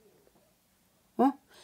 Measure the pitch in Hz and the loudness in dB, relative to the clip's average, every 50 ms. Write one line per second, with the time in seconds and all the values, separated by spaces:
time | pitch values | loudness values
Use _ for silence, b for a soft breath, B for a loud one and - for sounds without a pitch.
0 | - - _ _ _ _ _ _ _ _ _ _ _ _ _ _ _ _ _ _ | -20 -20 _ _ _ _ _ _ _ _ _ _ _ _ _ _ _ _ _ _
1 | _ _ _ - 240 277 262 - _ _ - - | _ _ _ -2 0 0 -2 -4 _ _ -20 -20